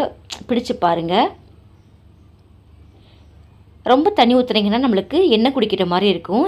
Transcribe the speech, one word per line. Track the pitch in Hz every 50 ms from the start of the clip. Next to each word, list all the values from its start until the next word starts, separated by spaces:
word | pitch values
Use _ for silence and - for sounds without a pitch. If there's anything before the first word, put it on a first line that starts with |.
| 277 - - - - - - - - -
பிடிச்சு | 254 233 247 - 233 - 175
பாருங்க. | 170 170 165 165 165 180 185 - - - - - - - - - - - - _ - - _ _ - - - - - - _ - _ - - _ - - - - - - - - - - - - - - - - - - - - - - - - - 247
ரொம்ப | 269 320 415 403 -
தண்ணி | 247 233 247 254
ஊத்துனீங்கன்னா | 247 254 294 220 202 208 208 240 269
நம்மளுக்கு | 254 208 196 196 - - 330 381 339 226
எண்ணெய் | 214 226 269 269 269
குடிக்கிற | 240 220 190 190 185 175 175
மாதிரி | 185 196 208 180
இருக்கும். | 170 165 - 180 240 320